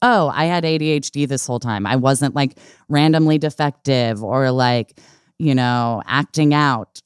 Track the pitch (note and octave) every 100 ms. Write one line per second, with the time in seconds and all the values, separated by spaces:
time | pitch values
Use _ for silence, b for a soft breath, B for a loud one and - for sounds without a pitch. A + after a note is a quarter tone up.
0 | A#3+ A3+ D3+ C3 D#3+ F3 D#3+ D#3+ D#3 D3+
1 | C#3+ C#3+ C#3+ C3+ - B2 B2 G#2 G2 B2+
2 | C3 C3+ C#3 C#3+ C3+ - B B - C#3+
3 | D#3 D#3+ D#3 D#3 D3+ - D3 - C#3 C3
4 | A#2 G#2+ G#2+ C3 C3 B2+ B2 B2 A2 _
5 | b b b - D#3+ C3 B2 A#2+ A#2 A2+
6 | - C3 - - D3+ D3 D3 A#2+ G2 -